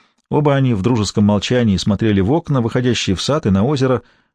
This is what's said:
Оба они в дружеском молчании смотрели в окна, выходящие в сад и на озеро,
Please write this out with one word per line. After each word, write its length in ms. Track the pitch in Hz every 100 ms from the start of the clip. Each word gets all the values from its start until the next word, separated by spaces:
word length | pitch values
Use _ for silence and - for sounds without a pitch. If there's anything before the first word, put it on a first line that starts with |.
| _ _ _
Оба 260 | 139 151 139
они 180 | 131
в 80 | 107
дружеском 440 | 104 123 101 - 104
молчании 520 | 104 - 123 117 92
смотрели 440 | - 98 113 98
в 100 | 95
окна, 300 | 160 - 139
выходящие 540 | 117 127 123 117 - 92
в 60 |
сад 240 | - 147 117
и 40 |
на 140 | 95
озеро, 400 | 113 147 131 123 - _ _